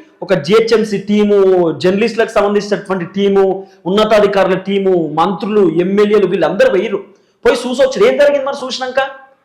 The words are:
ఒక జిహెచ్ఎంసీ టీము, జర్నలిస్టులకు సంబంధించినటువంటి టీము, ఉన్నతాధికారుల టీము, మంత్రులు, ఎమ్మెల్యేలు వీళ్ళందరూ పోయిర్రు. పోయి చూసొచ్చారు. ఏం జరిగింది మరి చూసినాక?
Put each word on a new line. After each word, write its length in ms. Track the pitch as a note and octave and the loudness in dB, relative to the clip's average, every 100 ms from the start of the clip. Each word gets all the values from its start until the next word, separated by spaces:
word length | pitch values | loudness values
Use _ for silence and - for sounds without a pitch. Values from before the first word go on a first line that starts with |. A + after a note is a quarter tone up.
| - _ | -14 _
ఒక 120 | F3 | -4
జిహెచ్ఎంసీ 640 | F3 C#3+ A3 A3+ A3 G#3 G3 | -2 2 2 2 0 0 -4
టీము, 760 | G3+ G#3 G#3 G3+ F#3+ F#3 E3+ C#3+ | 0 0 2 4 4 4 2 0
జర్నలిస్టులకు 520 | F3+ G3 A3+ A3+ A3 | -2 0 -2 -2 -2
సంబంధించినటువంటి 760 | G#3+ G3+ G#3 G3+ F#3 - F#3+ | 0 0 -2 -2 -6 -4 -6
టీము, 640 | F3 G3 G3+ G3 F#3+ F#3+ - _ E3+ | -6 -2 0 2 2 -2 -8 _ -4
ఉన్నతాధికారుల 680 | G3+ G#3+ G#3+ G3+ F#3+ F#3 | -2 2 2 2 2 0
టీము, 560 | F#3 G3 G3 F#3+ F3 D#3 | -2 -2 -2 0 0 -2
మంత్రులు, 560 | D3+ F3 F#3+ G3+ G#3+ F3 | -2 -2 -2 -2 2 2
ఎమ్మెల్యేలు 560 | D#3+ F#3 G3 G#3 G#3+ F3+ | 2 0 0 2 2 0
వీళ్ళందరూ 440 | F#3+ D#3 G3 C4 | 0 -2 0 2
పోయిర్రు. 480 | F#3 G#3+ G3 - _ _ _ A#3 | 2 -2 -6 -10 _ _ _ -2
పోయి 220 | C4+ B3+ | -2 -4
చూసొచ్చారు. 360 | B3 C4 A3 | -2 0 2
ఏం 140 | A3+ C4 | 0 4
జరిగింది 260 | C#4+ C#4+ | 2 2
మరి 200 | C4+ B3 | -4 -8
చూసినాక? 440 | B3+ B3 B3+ C4 C4+ - - _ | -10 -8 -6 -4 -6 -8 -20 _